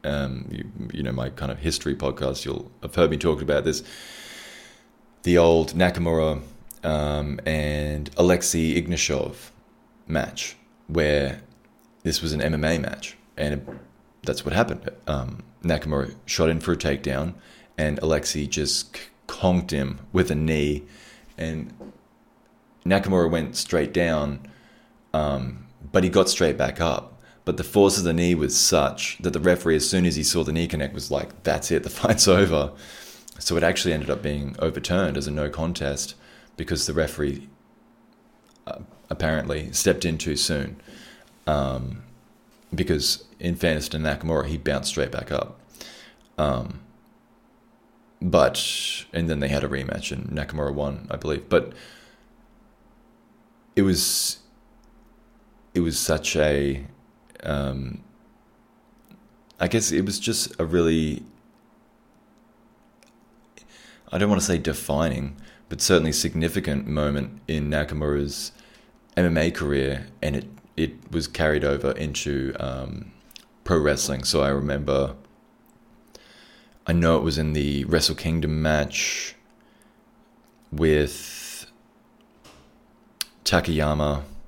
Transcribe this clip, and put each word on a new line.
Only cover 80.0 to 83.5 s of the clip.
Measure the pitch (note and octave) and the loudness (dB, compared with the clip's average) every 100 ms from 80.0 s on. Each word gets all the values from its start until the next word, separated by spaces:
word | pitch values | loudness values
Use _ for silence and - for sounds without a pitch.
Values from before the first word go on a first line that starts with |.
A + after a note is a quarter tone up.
| _ _ _ _ _ _ _ | _ _ _ _ _ _ _
with | D2 D#2 D2+ C#2+ - - - - - - _ _ _ _ _ _ _ - - - _ _ _ _ _ - _ | 0 4 4 2 -2 -12 -12 -14 -14 -18 _ _ _ _ _ _ _ -20 -20 -20 _ _ _ _ _ -16 _
Takayama. | - | 2